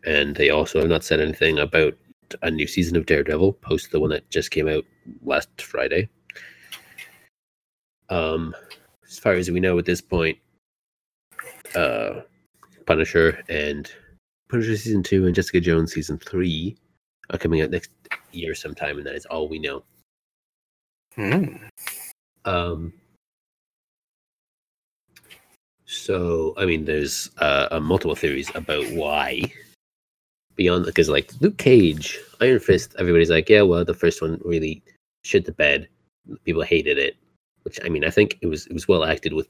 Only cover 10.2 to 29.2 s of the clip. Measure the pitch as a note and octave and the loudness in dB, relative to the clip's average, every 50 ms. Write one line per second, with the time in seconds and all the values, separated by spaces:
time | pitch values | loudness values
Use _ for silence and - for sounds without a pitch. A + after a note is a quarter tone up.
10.2 | E2 D#2+ D#2+ _ _ _ _ _ _ _ _ _ _ _ _ _ _ _ _ _ | 0 0 -2 _ _ _ _ _ _ _ _ _ _ _ _ _ _ _ _ _
11.2 | _ _ - - - - - - - - - F2 E2 C2 A#1 G#1+ A1 G1+ - - | _ _ -20 -18 -18 -18 -18 -20 -14 -6 -2 -2 0 0 -2 -4 -6 -6 -8 -10
12.2 | - _ _ _ _ _ _ _ - _ _ _ - - E2 D#2 D#2+ - - E2+ | -14 _ _ _ _ _ _ _ -20 _ _ _ 0 0 2 2 2 2 4 4
13.2 | E2 E2 D#2+ - - - E2 D2+ D2 D2 D2 D2 C#2+ - - - _ _ _ _ | 4 4 2 0 -8 -8 -6 -6 -4 -4 -6 -8 -10 -14 -18 -20 _ _ _ _
14.2 | _ _ _ _ _ - - A#2+ A2+ A2+ A2 G#2 - A2+ G#2+ G2 F2+ - G2+ F#2+ | _ _ _ _ _ -4 -2 -2 0 0 -2 -2 -2 -2 0 0 0 2 2 4
15.2 | F#2 F2+ F2 G2 F#2 - - F2+ E2+ F2+ E2 E2 E2 E2 - D#2+ D2 - D2 D#2+ | 4 4 2 2 0 2 0 0 2 4 2 2 2 0 -2 -6 -6 -6 -8 -10
16.2 | - - - F#2 F#2 F2+ D#2+ D#2 E2 G2 A2 _ _ _ _ _ _ _ _ _ | -10 -6 -4 -2 -2 -2 -2 -4 -6 -8 -10 _ _ _ _ _ _ _ _ _
17.2 | _ - - G2 - E2+ E2 D#2 D#2 C2+ - F2 - - _ _ _ - - - | _ -10 -8 -4 -2 0 2 2 0 0 -2 -6 -8 -10 _ _ _ -14 -14 -14
18.2 | _ _ - F2 E2 D#2+ D#2 - - D#2 C#2+ - - D2 D2 D2 D2 C#2 C#2+ D2 | _ _ -14 -10 -8 -8 -8 -10 -10 -12 -10 -8 -8 -8 -8 -8 -8 -10 -10 -12
19.2 | - - D2+ D#2+ D#2 D2+ D#2+ D#2 D2+ C#2+ C#2 C2+ - _ _ _ _ _ _ _ | -10 -8 -6 -6 -6 -6 -6 -8 -8 -8 -8 -10 -14 _ _ _ _ _ _ _
20.2 | _ _ _ _ _ _ _ _ _ _ _ _ _ _ _ _ _ _ - - | _ _ _ _ _ _ _ _ _ _ _ _ _ _ _ _ _ _ -10 -6
21.2 | G#2+ G2 B2+ F#3 F#3 - - - - - - - - - - - - - - _ | -4 -2 0 0 -2 -4 -6 -14 -20 -20 -20 -16 -14 -14 -14 -14 -16 -18 -20 _
22.2 | _ _ _ _ - G2 F#2+ F2 F2 F2 E2+ D#2 E2+ E2+ - _ _ _ _ _ | _ _ _ _ -6 -4 -4 -2 -2 -4 -6 -8 -8 -12 -14 _ _ _ _ _
23.2 | _ _ _ _ _ _ _ _ _ _ _ _ _ _ _ _ _ _ _ _ | _ _ _ _ _ _ _ _ _ _ _ _ _ _ _ _ _ _ _ _
24.2 | _ _ _ _ _ _ _ _ _ _ _ _ _ _ _ _ _ _ _ - | _ _ _ _ _ _ _ _ _ _ _ _ _ _ _ _ _ _ _ -20
25.2 | _ - - - _ _ _ _ _ _ _ _ _ - - - - - G2 F2+ | _ -20 -20 -20 _ _ _ _ _ _ _ _ _ -14 -14 -10 -6 -4 -2 -2
26.2 | F2+ F2 E2+ E2 D#2+ D#2+ - F#2+ G2 F#2 E2+ D#2 D#2 D2+ D2+ D2+ D2 C#2+ - - | 0 0 0 0 -2 -2 -2 -2 0 0 0 0 -2 -2 -2 -2 -2 -4 -4 -6
27.2 | - - _ - D#2+ D2+ C#2+ C#2 C#2+ - - D#2+ D2+ D#2 F2+ F#2+ - E2+ D2 - | -8 -8 _ -2 0 2 2 2 0 0 -2 -2 0 0 0 0 0 -2 -4 -2
28.2 | - D#2 C#2+ C2+ C#2 - - D#2+ D2+ - D#2 D2+ C#2 B1+ C2+ E2+ D2+ D2 D2 D2+ | -2 -2 -2 -2 -6 -8 -10 -10 -6 -4 -4 -4 -4 -4 -4 -4 -4 -2 -2 -2